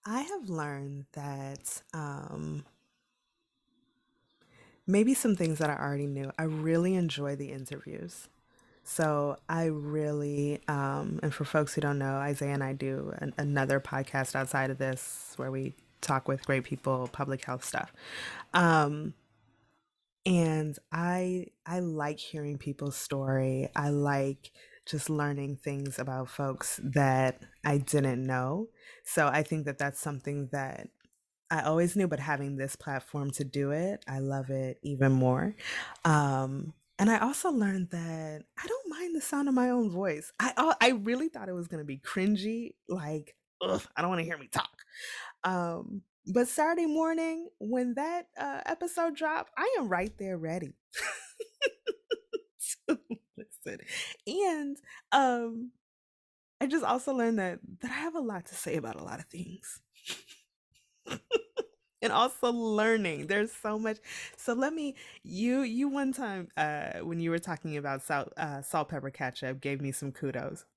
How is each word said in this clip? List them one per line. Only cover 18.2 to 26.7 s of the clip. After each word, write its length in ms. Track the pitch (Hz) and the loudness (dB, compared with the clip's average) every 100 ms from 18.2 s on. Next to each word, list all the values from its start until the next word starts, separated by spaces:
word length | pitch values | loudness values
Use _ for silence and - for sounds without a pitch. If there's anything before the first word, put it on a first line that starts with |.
| - - - | -10 -12 0
Um, 600 | 175 170 160 147 151 156 - _ _ _ _ _ _ _ _ _ _ - | 6 8 8 6 0 -6 -10 _ _ _ _ _ _ _ _ _ _ 4
and 520 | 180 165 156 151 143 _ | 6 6 4 0 -4 _
I, 560 | 160 175 180 185 185 175 _ - | -2 0 2 0 -2 -4 _ -4
I 140 | 180 | -2
like 380 | 175 156 147 151 | 0 0 -2 -2
hearing 380 | - 156 147 143 | -6 -6 -4 -4
people's 380 | - 139 143 135 | -6 -4 -4 -4
story. 720 | - 139 135 135 131 131 135 - | -4 -2 2 2 2 0 0 0
I 140 | 143 | 2
like 640 | 143 143 139 139 139 - - - - - | 2 2 2 0 -2 -10 -20 -20 -20 -6
just 220 | 151 - | -4 -2
learning 480 | 156 147 143 139 139 | 0 0 -2 -4 -4
things 420 | - 139 139 131 | -4 -4 -4 -6
about 300 | 131 131 127 | -4 -4 -6
folks 500 | - 139 131 - | -2 -2 -2 -4